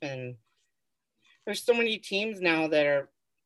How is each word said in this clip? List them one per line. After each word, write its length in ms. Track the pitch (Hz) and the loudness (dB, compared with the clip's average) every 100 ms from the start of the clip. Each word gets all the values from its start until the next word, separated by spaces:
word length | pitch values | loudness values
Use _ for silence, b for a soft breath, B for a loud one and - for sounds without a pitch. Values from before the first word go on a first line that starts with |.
and 340 | 147 131 123 120 _ _ _ _ _ _ _ _ b b - | -8 -8 -10 -12 _ _ _ _ _ _ _ _ b b -8
there's 180 | 202 | -4
so 100 | - | 2
many 240 | 233 226 214 | 2 2 -2
teams 420 | - 196 220 196 | -4 -4 -4 -2
now 280 | 180 160 156 | 0 2 2
that 180 | 151 143 | 2 4
are, 240 | 143 139 _ _ _ | 2 -2 _ _ _